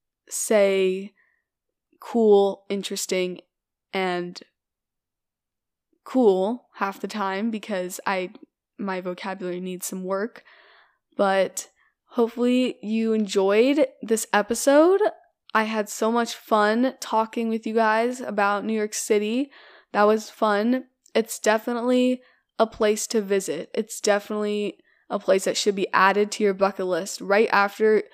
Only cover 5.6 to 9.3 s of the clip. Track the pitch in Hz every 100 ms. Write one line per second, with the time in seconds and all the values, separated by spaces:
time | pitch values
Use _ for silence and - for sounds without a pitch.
5.6 | _ _ _ _ - 254 233 185 190 247
6.6 | _ - 196 196 196 214 196 190 233 214
7.6 | - 190 180 - - 190 185 - _ _
8.6 | _ - 196 185 185 180 196